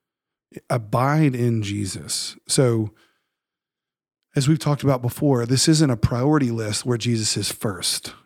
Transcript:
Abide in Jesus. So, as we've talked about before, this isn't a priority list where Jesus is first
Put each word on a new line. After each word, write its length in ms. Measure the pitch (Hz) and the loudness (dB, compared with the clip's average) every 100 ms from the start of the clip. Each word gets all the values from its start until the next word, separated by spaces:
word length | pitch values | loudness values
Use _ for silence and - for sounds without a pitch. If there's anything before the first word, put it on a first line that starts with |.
| _ _ _ _ _ - - | _ _ _ _ _ -20 -4
Abide 640 | 127 107 120 135 151 147 123 | -4 0 2 4 4 4 2
in 280 | 120 113 | 0 0
Jesus. 720 | 101 101 95 82 71 - - - - | -2 -4 -6 -8 -8 -8 -8 -12 -2
So, 440 | - 127 113 104 - _ _ _ _ _ _ _ _ _ _ _ _ _ 147 | 2 2 2 -2 -8 _ _ _ _ _ _ _ _ _ _ _ _ _ -2
as 120 | 135 | 2
we've 120 | 156 | 2
talked 240 | 147 143 | 0 0
about 180 | 135 127 | 0 0
before, 440 | 123 - 147 123 117 | -2 -2 0 0 0
this 220 | 131 - | 2 4
isn't 220 | 156 151 | 4 2
a 80 | 113 | 2
priority 540 | - 120 139 151 123 | -2 0 2 2 2
list 340 | 113 107 101 131 | -2 -4 -4 -2
where 120 | 117 | -2
Jesus 380 | 120 113 104 107 | 0 0 -2 -2
is 140 | 95 | -4
first 640 | - 113 90 - - - - | -4 -6 -4 -6 -6 -8 -18